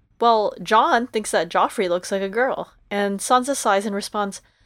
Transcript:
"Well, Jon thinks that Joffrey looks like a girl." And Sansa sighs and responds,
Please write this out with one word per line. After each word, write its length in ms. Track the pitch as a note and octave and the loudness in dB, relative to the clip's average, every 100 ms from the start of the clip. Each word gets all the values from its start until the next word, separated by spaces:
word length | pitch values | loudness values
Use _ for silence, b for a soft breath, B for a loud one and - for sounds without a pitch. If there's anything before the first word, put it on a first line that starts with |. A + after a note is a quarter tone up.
| _ - | _ 0
"Well, 340 | A#3 A3+ G3+ - | 4 4 2 -4
Jon 460 | F3 A3 C4 B3 B3 | 2 4 4 2 0
thinks 240 | A3+ G#3+ | -4 -2
that 160 | G#3 E3 | -2 0
Joffrey 380 | F#3 G#3 - F#3 | 0 0 0 -2
looks 240 | F3 - | -2 -2
like 100 | G3 | -4
a 60 | G3 | -2
girl." 460 | G#3 C4 G3 - _ - | -2 -2 -2 -8 _ -8
And 320 | G3+ G3+ G3 | -2 -2 -2
Sansa 340 | - B3+ B3+ C#4 | 2 2 2 -2
sighs 300 | A#3+ G3 G#3 | 0 0 0
and 100 | G3+ | -6
responds, 460 | - G#3+ G3 - _ _ | -6 -4 -4 -6 _ _